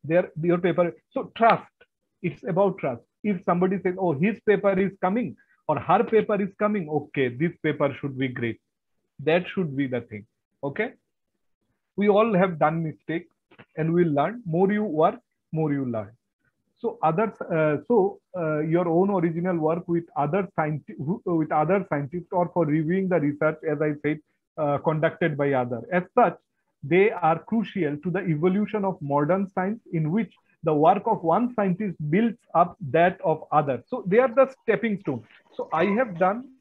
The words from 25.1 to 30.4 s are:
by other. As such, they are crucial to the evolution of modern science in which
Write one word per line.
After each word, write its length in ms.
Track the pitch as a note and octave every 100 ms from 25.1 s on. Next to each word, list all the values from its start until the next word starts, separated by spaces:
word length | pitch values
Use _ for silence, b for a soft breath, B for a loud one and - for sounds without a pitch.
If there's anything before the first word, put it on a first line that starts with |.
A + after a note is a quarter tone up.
| D#3+ E3+ C#3+
by 100 | C#3+
other. 280 | C3+ B2 A#2+ - F3+
As 40 | F3+
such, 240 | - G#3+ E3+ _ _ _ _
they 220 | C#3 F3 G#3 - D#3+
are 100 | D#3+ -
crucial 440 | A3+ G3 G3 D3+ D3
to 80 | F3+
the 120 | F3 F#3+
evolution 500 | D3+ F3+ F#3 G#3 G#3+ G3
of 80 | F3+
modern 480 | C#3+ C#3+ D3 F#3+ G3 -
science 240 | F#3 A3+ -
in 180 | E3 D3+
which 220 | G3 F#3+ _